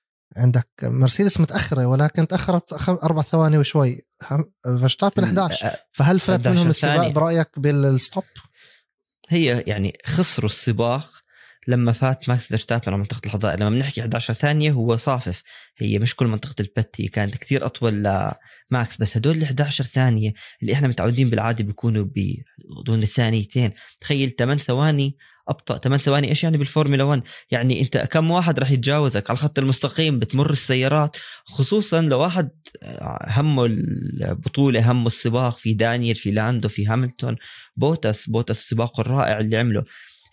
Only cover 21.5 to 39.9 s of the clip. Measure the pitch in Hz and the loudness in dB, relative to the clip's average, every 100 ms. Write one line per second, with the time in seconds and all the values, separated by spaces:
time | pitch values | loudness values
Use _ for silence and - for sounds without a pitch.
21.5 | 113 104 - 117 107 98 - 95 120 - | -2 -4 -4 -2 0 -2 -2 -4 -6 -12
22.5 | _ - - - 113 104 - 113 110 104 | _ -20 -10 -2 0 0 0 0 0 -2
23.5 | 127 117 - - - - 143 135 123 123 | 0 -2 -2 -14 -14 -4 -2 -2 0 0
24.5 | 147 - 127 156 143 139 139 - _ - | 0 -2 0 2 2 -2 -4 -14 _ -10
25.5 | - - - 127 139 147 143 139 160 165 | -8 -6 -4 0 0 2 0 0 0 0
26.5 | 156 139 156 147 139 139 139 - - - | 0 0 0 2 2 2 0 -2 -12 -6
27.5 | 123 127 123 127 135 - 160 160 175 170 | 0 0 2 0 0 0 0 2 2 2
28.5 | 131 131 135 127 147 143 104 - 113 147 | 0 2 2 2 2 2 0 -2 -2 -2
29.5 | - 135 127 139 151 160 131 - 131 147 | 0 0 0 -2 0 0 0 0 0 0
30.5 | 143 - 127 131 151 147 - - - - | 0 0 0 2 2 0 -4 -16 -20 -8
31.5 | - 131 208 208 165 160 131 170 180 143 | -4 0 0 2 2 2 2 2 0 -2
32.5 | - - - - - - - - 110 156 | -6 -20 -20 -18 -12 -8 -8 -2 2 2
33.5 | 139 120 107 - 82 - - - 92 - | 4 2 2 -2 -4 -6 -4 -4 -4 -4
34.5 | - 139 117 113 123 117 - 120 117 123 | 2 4 4 4 4 2 -2 -2 0 0
35.5 | 117 113 107 113 123 117 113 101 104 110 | -2 -2 0 0 0 0 -2 -2 0 0
36.5 | 123 101 - 104 113 123 - 123 117 - | 0 -2 -2 0 0 -2 -4 -6 -6 -10
37.5 | - - - 139 165 110 104 - 113 117 | -20 -16 -2 0 0 0 -2 -2 -2 -2
38.5 | 107 - 113 120 - 113 135 113 107 110 | -4 -4 -4 -2 -2 -2 0 0 0 0
39.5 | 113 120 104 - | 0 0 0 -4